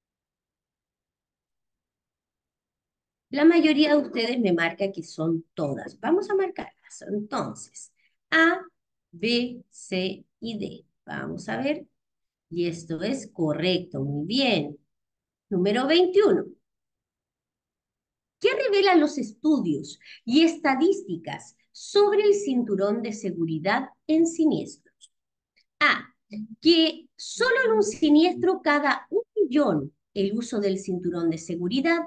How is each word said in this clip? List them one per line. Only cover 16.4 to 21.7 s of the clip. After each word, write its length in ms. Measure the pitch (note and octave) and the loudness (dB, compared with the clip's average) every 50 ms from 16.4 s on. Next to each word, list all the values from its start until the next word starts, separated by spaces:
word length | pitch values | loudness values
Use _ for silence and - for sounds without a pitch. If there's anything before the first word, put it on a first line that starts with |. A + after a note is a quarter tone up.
| - - - _ _ _ _ _ _ _ _ _ _ _ _ _ _ _ _ _ _ _ _ _ _ _ _ _ _ _ _ _ _ _ _ _ _ _ _ _ | 0 -4 -12 _ _ _ _ _ _ _ _ _ _ _ _ _ _ _ _ _ _ _ _ _ _ _ _ _ _ _ _ _ _ _ _ _ _ _ _ _
¿Qué 100 | - A4+ C5 - C5+ | 0 0 2 2 0
revelan 340 | A#4 G4+ G4 F#4+ G4 F4+ E4 | 0 2 2 4 4 6 4
los 200 | D4 D4 D4 C#4+ | 4 2 0 -4
estudios 800 | A#3 G#3 - _ - D#4 D#4 B3+ F3+ E3+ D3 C#3 - - - - _ - - - - | -8 -8 -8 _ 0 0 0 2 0 -2 -2 -4 -4 -10 -18 -20 _ -20 -20 -16 -6
y 180 | A#3 A#3+ D4+ E4 | 0 2 4 4
estadísticas 1120 | D#4+ E4 - - C#4+ C4+ B3 D#4 F#4+ G4 - - - E3+ - - D3 D3 - - - _ _ _ _ | 4 2 0 -2 -2 0 2 2 2 2 0 -2 -8 -10 -8 -8 -10 -14 -14 -14 -20 _ _ _ _